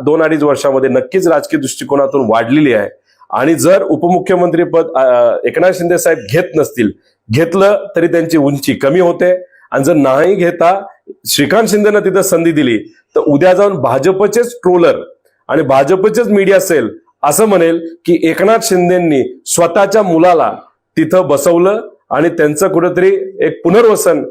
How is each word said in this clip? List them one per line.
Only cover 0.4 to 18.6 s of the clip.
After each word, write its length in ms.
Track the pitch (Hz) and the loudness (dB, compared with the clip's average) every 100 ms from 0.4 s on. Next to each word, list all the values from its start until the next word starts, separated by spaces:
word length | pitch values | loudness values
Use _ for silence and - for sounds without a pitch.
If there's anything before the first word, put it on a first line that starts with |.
वर्षामध्ये 480 | 147 135 143 135 131 | 0 0 0 0 0
नक्कीच 380 | 127 123 190 175 | 0 -2 -2 0
राजकीय 320 | 151 143 156 | 0 -2 -6
दृष्टिकोनातून 720 | 131 - 127 139 135 139 117 | -6 -8 -4 -2 -2 -2 0
वाढलेली 420 | 113 117 143 147 | 0 0 2 2
आहे 180 | 110 101 - _ _ - | 0 -2 -10 _ _ -8
आणि 240 | - 139 | -4 -2
जर 280 | 165 165 196 | 0 2 2
उपमुख्यमंत्रीपद, 1040 | - 156 175 180 185 185 175 165 175 165 160 | 0 -2 0 -2 0 0 0 0 0 -2 -2
अ, 420 | 131 131 123 120 92 | 0 2 2 2 0
एकनाथ 260 | 120 135 180 | -2 0 0
शिंदे 240 | 175 170 175 | 0 -2 0
साहेब 200 | 175 160 101 | 0 -2 -2
घेत 100 | 143 180 156 | -2 -2 -2
नसतील, 360 | 135 - 104 - _ _ - | -2 -2 -4 -4 _ _ -4
घेतलं 520 | 113 165 190 196 202 - 170 | -2 0 2 2 2 -2 -2
तरी 100 | 170 | 0
त्यांची 320 | 170 165 160 | 0 0 0
उंची 360 | 143 139 143 | 0 -2 -4
कमी 260 | 127 139 170 | -2 0 2
होते 440 | 175 170 180 180 - _ _ | 0 0 0 0 -4 _ _
आणि 140 | 123 | -2
जर 80 | 139 | 0
नाही 420 | 160 135 135 175 | 2 2 2 2
घेता 520 | 180 175 - 170 196 196 - - - - | 0 -2 0 0 0 -4 -18 -20 -16 -6
श्रीकांत 420 | - 143 196 226 | -4 0 0 0
शिंदेनं 320 | 208 208 208 | 0 0 0
तिथं 220 | 190 185 | 0 -2
संधी 300 | 180 170 165 | 0 0 0
दिली 260 | 151 131 107 - _ _ - | 0 0 -2 -6 _ _ -4
तर 40 | |
उद्या 340 | - 185 185 | 0 2 2
जाऊन 180 | 185 202 | 2 2
भाजपचेच 840 | 131 120 127 151 190 202 226 233 - | 0 -2 0 0 0 0 0 -4 -4
ट्रोलर 440 | 180 180 165 - - - _ _ - | 0 2 2 0 -6 -20 _ _ -6
आणि 140 | 139 | -2
भाजपचेच 640 | 139 139 143 185 202 226 226 | 0 2 2 2 0 0 0
मीडिया 320 | 208 190 196 | 0 2 2
सेल 380 | 180 160 110 - _ _ | 2 -2 -2 -8 _ _
असं 240 | 143 151 220 | -2 0 2
म्हणेल 500 | 190 165 170 165 - | 2 2 0 -6 -8
की 140 | - 170 | -2 0
एकनाथ 360 | 165 160 185 226 | 0 0 0 0